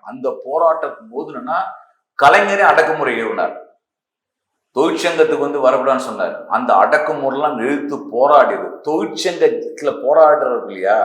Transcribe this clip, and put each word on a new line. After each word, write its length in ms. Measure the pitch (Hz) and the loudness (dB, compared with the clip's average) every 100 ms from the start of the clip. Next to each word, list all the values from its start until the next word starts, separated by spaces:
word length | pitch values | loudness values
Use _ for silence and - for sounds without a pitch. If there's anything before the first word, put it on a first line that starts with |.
அந்த 380 | - 127 127 - | -18 -8 -8 -8
போராட்டத்தின் 640 | - 156 165 160 147 117 113 | -6 0 0 0 -6 -10 -14
போது 220 | 127 156 | -12 -10
என்னன்னா, 260 | 131 127 170 190 - _ _ _ - | -12 -6 -6 -6 -12 _ _ _ 2
கலைஞரே 380 | 143 196 202 202 | 6 6 4 2
அடக்குமுறை 540 | 180 147 160 151 131 113 | 4 4 2 0 -2 -4
ஏவுனார், 340 | 110 - - - - _ _ _ _ _ _ _ _ _ _ 127 | -4 -4 -4 -6 -18 _ _ _ _ _ _ _ _ _ _ 0
தொழிற்சங்கத்துக்கு 720 | 170 160 170 160 156 143 143 | 0 0 0 2 2 0 -2
வந்து 200 | 143 131 | 0 2
வரக்கூடாதுன்னு 380 | 131 131 127 117 | 2 2 -2 -4
சொன்னார். 360 | 104 87 - - | -6 -6 -6 -4
அந்த 280 | 113 123 | -2 2
அடக்குமுறைலாம் 840 | 98 113 147 151 147 135 131 147 127 | 4 4 2 0 -4 -4 -2 -4 -2
நிறுத்து 380 | 123 143 143 143 - | -4 -4 -6 -10 -6
போராடியது, 560 | 117 139 143 - - - - | 0 4 6 4 0 -8 -10
தொழிற்சங்கத்துல 1080 | 147 165 208 - 185 165 156 - - - 143 143 | -4 -4 -4 -6 -6 0 0 0 -6 -6 -6 -2
போராடுறது 640 | 127 156 151 156 131 120 92 | 2 6 6 4 0 -4 -6
இல்லையா, 320 | 95 95 110 | -4 0 2